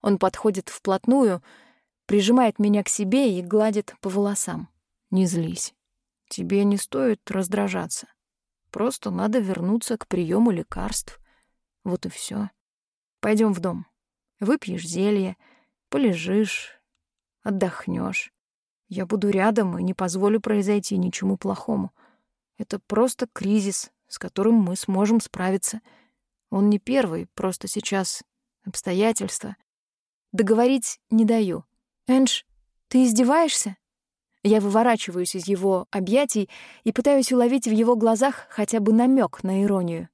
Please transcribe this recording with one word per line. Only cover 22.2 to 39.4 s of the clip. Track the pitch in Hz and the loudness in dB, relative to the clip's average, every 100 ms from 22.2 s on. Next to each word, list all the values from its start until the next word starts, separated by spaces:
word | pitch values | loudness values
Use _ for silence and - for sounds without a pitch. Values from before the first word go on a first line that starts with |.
| _ _ _ _ | _ _ _ _
Это | 214 202 | -10 -10
просто | _ 202 247 - 247 | _ 0 0 0 -8
кризис, | - 196 214 196 190 - _ _ | -6 0 0 0 -6 -10 _ _
с | - | -14
которым | - - 208 | -10 0 4
мы | 226 185 185 | 4 4 -2
сможем | - 185 208 226 | -2 0 2 2
справиться. | - - 185 190 - 220 _ _ _ _ _ _ _ | 0 -6 -2 -2 -2 -8 _ _ _ _ _ _ _
Он | 196 202 | 0 2
не | 208 | 2
первый, | - 269 220 165 180 | 2 0 0 -2 -10
просто | - 190 185 196 | -4 -4 -4 -6
сейчас | - - 196 185 - - _ _ _ | -8 -4 -4 -4 -8 -12 _ _ _
обстоятельства». | - - - 180 220 226 196 - 208 202 _ _ _ _ _ _ _ | -12 -10 -4 0 0 0 -4 -8 -10 -16 _ _ _ _ _ _ _
Договорить | 190 202 220 240 269 - - _ | -2 2 4 4 2 -2 -10 _
не | 226 | 2
даю. | 220 226 208 165 - _ _ _ - | 4 4 2 -4 -10 _ _ _ 0
«Эндж, | 254 262 - - _ _ _ _ | 4 4 0 -8 _ _ _ _
ты | 254 | 4
издеваешься?» | 254 220 247 302 330 - 214 190 _ _ _ _ _ _ | 4 4 4 4 2 0 -4 -8 _ _ _ _ _ _
Я | 202 214 | 2 2
выворачиваюсь | 202 208 240 226 - 180 180 | 4 2 2 2 -2 -6 -4
из | 190 175 | -6 -2
его | 196 196 185 - | 0 2 0 -2
объятий | 202 185 233 285 214 190 - - - | -6 0 2 2 -2 -4 -8 -20 -8
и | - | -4
пытаюсь | 220 262 285 247 | 0 4 4 4
уловить | 254 240 269 233 | 2 2 2 2
в | |
его | 214 226 240 | 2 4 4
глазах | 226 226 269 262 - | 2 2 0 -2 -12
хотя | - 208 226 | -6 -2 0
бы | 202 | 2
намёк | 220 247 262 214 - | 4 6 4 2 -2